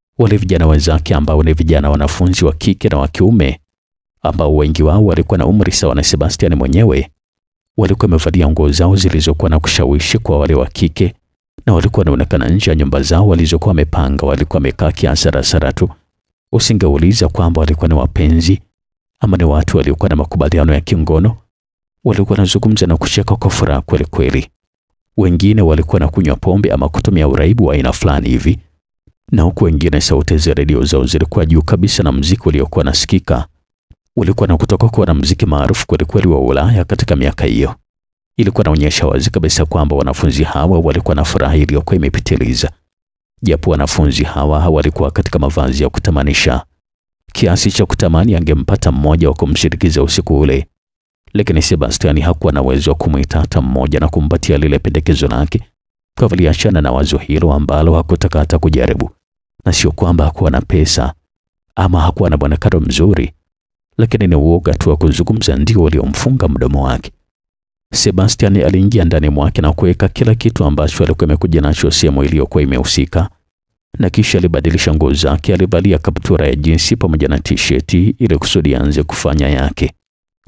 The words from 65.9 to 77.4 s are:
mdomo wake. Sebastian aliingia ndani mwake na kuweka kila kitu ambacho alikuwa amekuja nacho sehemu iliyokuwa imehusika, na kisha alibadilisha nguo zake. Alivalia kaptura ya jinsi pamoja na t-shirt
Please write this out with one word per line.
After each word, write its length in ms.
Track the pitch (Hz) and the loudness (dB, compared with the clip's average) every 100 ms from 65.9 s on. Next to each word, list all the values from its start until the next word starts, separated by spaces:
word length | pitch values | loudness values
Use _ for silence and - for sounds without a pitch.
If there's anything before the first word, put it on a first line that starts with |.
| 76 - - 127 131 78 | 0 -2 -2 -2 0 0
mdomo 340 | 64 62 69 | -2 -2 -2
wake. 280 | 65 - - - _ _ _ _ _ _ _ | -2 -4 -8 -20 _ _ _ _ _ _ _
Sebastian 640 | 107 107 92 101 - 104 98 | -2 0 2 0 2 2 2
aliingia 480 | 64 95 101 113 | 2 2 2 2
ndani 240 | 82 82 73 | 2 2 0
mwake 320 | 71 73 - | 0 0 0
na 100 | 78 | 0
kuweka 360 | 80 90 - 98 | 0 0 0 -2
kila 260 | - 117 | 0 0
kitu 300 | 117 113 - | 0 0 0
ambacho 400 | 73 73 76 - | 0 0 -2 0
alikuwa 200 | 87 - | -2 0
amekuja 360 | - 76 85 80 | 0 0 0 0
nacho 300 | 73 78 73 | 0 0 0
sehemu 340 | - 80 69 | 0 0 0
iliyokuwa 380 | 69 76 64 73 | 0 0 0 0
imehusika, 680 | 69 64 64 - 69 87 95 - _ _ _ _ _ - | 0 -2 -2 -2 -2 -2 -4 -8 _ _ _ _ _ -4
na 120 | 98 | -2
kisha 280 | - 107 92 | 0 0 0
alibadilisha 560 | 87 80 78 82 87 | 0 0 0 0 0
nguo 180 | 78 71 | 0 0
zake. 420 | 71 76 76 - | 0 0 0 0
Alivalia 440 | 90 - 85 98 80 | 0 0 0 2 0
kaptura 480 | - - - 78 71 | -2 -4 -2 0 0
ya 80 | |
jinsi 420 | 69 78 80 - - | 0 0 0 0 -2
pamoja 320 | 85 78 69 | 0 0 0
na 100 | |
t-shirt 560 | 71 | -2